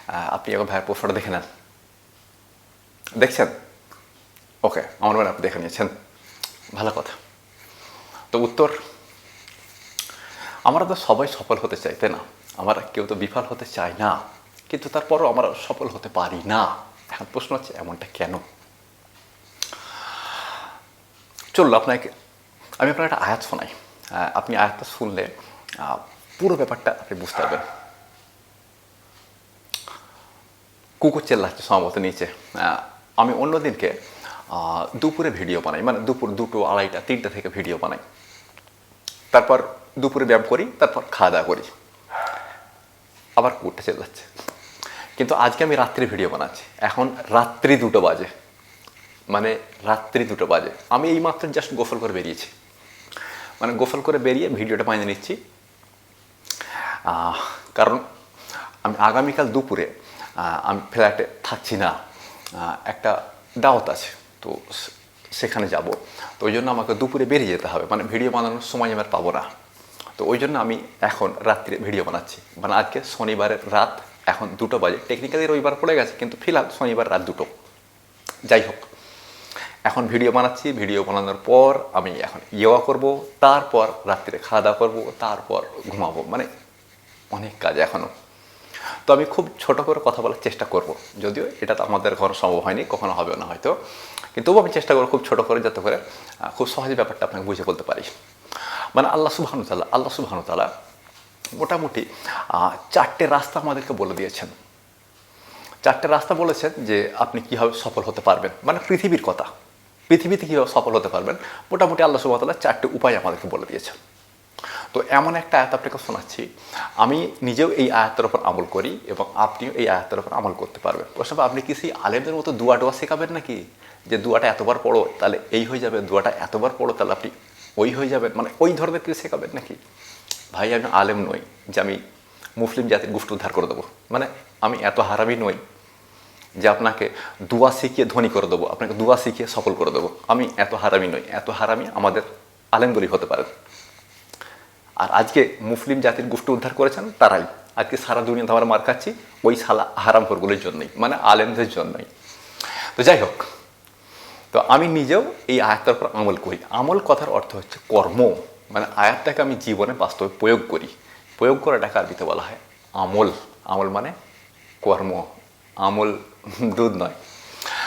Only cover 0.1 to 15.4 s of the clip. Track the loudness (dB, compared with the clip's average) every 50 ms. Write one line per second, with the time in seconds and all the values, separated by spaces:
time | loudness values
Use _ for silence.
0.1 | -8 -6 -6 -4 -6 -4 -4 -2 -2 -2 -2 -2 -2 -4 -2 -4 -6 -4 -2 -2
1.1 | -2 -2 -4 -4 -6 -6 -6 -10 -18 -20 _ _ _ _ _ _ _ _ _ _
2.1 | _ _ _ _ _ _ _ _ _ _ _ _ _ _ _ _ _ _ -18 -6
3.1 | 0 2 2 4 4 2 0 0 0 -6 -18 -20 -20 _ _ -20 -20 -20 _ _
4.1 | _ _ _ _ _ -20 _ _ _ _ -2 0 0 -2 -6 -8 -4 0 0 2
5.1 | 4 4 2 0 -2 -2 -4 -4 -4 -6 -8 -6 -4 -4 -4 -4 -6 -10 -20 _
6.1 | _ -20 -20 -20 -18 -14 -14 -14 -14 -16 -20 -14 -8 -6 -4 -4 -4 -6 -8 -10
7.1 | -12 -16 -20 -20 _ _ _ _ _ -20 -20 -20 -20 -20 -20 -20 -20 -20 -20 -20
8.1 | -20 -20 -8 -4 -2 0 0 0 2 2 2 2 2 -4 -12 -14 -20 -20 -20 -20
9.1 | -20 -20 -20 -20 -20 -20 -20 -20 -20 -20 -20 -20 -20 -20 -20 -14 -12 -12 -12 -12
10.1 | -14 -18 -18 -18 -18 -16 -16 -16 -4 0 2 4 4 4 2 -2 -4 0 2 2
11.1 | 2 2 2 -2 -6 -6 -4 -4 -4 -2 -4 -6 -6 -6 -6 -6 -4 -2 -2 -2
12.1 | -2 -4 -12 -16 -20 -20 -20 -18 -12 -4 0 0 0 0 -2 -8 -6 -6 -4 -4
13.1 | -4 -4 -6 -4 -4 -4 -6 -6 -8 -12 -14 -10 -6 -6 -6 -4 -2 0 0 0
14.1 | 0 -2 -6 -12 -20 -20 -20 _ -20 -20 -14 -10 -10 -10 -6 -4 -6 -4 0 2
15.1 | 2 4 4 4 2 2